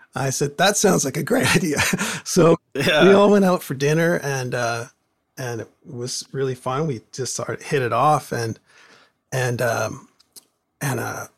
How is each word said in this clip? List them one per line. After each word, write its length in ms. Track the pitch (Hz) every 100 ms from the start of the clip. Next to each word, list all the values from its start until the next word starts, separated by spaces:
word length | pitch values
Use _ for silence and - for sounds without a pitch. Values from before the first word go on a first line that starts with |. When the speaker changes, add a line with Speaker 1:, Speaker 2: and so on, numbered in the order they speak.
| -
Speaker 1:
I 160 | 123 135
said, 260 | - 143 -
"That 180 | 185 208
sounds 280 | 202 170
like 120 | 143 151
a 80 |
great 320 | - 254 - -
<laughs> 0 |
idea." 240 | 165 127 - - 226 175
So 320 | - - 165 165 _
Speaker 2:
Yeah. 300 | 135 139 151
Speaker 1:
we 80 | 175
all 160 | 196 202
went 120 | 202
out 160 | 190 180
for 140 | -
dinner, 460 | 135 139 156 170 175
and, 320 | 139 139 127
uh, 300 | 127 117 117 117 _ _ _ _ -
and 260 | 127 120
it 60 | 107 _
was 400 | - 123 120 - -
really 240 | 139 135
fun. 320 | 127 127 131 160
We 140 | 113 -
just 240 | - 123
sort 160 | - 117
of 120 | -
hit 200 | - 147
it 100 | 120
off, 380 | 113 143 147 -
and, 300 | 120 113 107 _ _ _ _ _ _ _
and, 280 | 131 127 117
um, 480 | 123 113 110 131 - _ _ - - _ _ -
and, 200 | 143 120
uh, 260 | 117 110 -